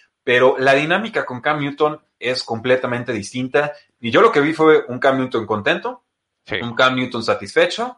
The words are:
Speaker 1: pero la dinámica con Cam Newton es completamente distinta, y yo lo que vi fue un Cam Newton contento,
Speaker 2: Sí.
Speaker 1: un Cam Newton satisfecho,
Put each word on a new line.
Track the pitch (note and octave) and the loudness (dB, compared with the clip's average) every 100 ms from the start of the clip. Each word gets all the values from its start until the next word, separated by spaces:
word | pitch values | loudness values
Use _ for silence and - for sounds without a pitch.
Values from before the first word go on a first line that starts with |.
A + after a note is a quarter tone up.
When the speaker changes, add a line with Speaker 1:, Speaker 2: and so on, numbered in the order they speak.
| _ _ - | _ _ 0
Speaker 1:
pero | B2 B2+ C#3 | 4 4 4
la | C3+ | 4
dinámica | C#3 D3+ F#3 A3 D3 C3 | 2 2 -2 -2 -6 -6
con | B2 | -6
Cam | D3+ D3+ | -4 -2
Newton | C#3+ C#3+ D3+ D#3 _ _ | -4 0 0 -2 _ _
es | A#2+ B2+ | -6 -6
completamente | - A2+ B2 B2+ B2+ B2 B2 | -6 -6 0 0 0 -6 -4
distinta, | A2 G2 B2 C3 C#3+ D3 - _ _ | -6 -6 -8 -2 -2 -2 -6 _ _
y | A#2 | 0
yo | C3 | 4
lo | F#3+ | 4
que | D3 | 4
vi | C#3+ | 0
fue | D#3+ D#3 D3+ - | 2 4 4 2
un | B2 | -2
Cam | C#3 C3 | 0 0
Newton | B2+ A#2+ G#2 | -2 -4 -2
contento, | G#2+ G2+ F3 A#3 B3+ _ _ _ _ - | -2 -2 -2 -4 -12 _ _ _ _ -10
Speaker 2:
Sí. | G2 | -8
Speaker 1:
un | A#2+ A#2 | -6 0
Cam | C3 B2+ | 0 2
Newton | B2 A#2+ | -4 -4
satisfecho, | A2 F#2+ G2 - F3 - A3 | -2 -2 -2 0 0 0 -8